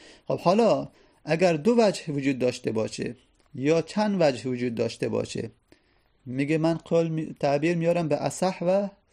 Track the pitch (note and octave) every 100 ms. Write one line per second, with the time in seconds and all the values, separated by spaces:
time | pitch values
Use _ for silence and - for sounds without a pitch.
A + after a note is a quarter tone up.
0 | - - _ C#3 F3 G3+ A3+ C#3 C#3+ -
1 | _ _ - E3 F3+ D#3+ D3 A#3+ G#3+ -
2 | - C#3+ C#3 C3 B2 A#2+ B2+ A2 G#2+ -
3 | B2+ A#2+ _ _ _ - C#3 E3 D#3+ G#3
4 | G#3+ G3 D#3 B2 B2+ B2 B2 A2+ A#2 -
5 | B2 A2 A2+ - A2+ - _ _ _ _
6 | _ _ B2 B2+ C#3+ D#3+ D#3+ E3 - E3+
7 | E3 D#3+ D3+ - C#3+ C#3+ D#3+ F3 E3 E3+
8 | D#3+ C#3+ C#3 - F#3 F#3 F3 G3 G3+ -
9 | _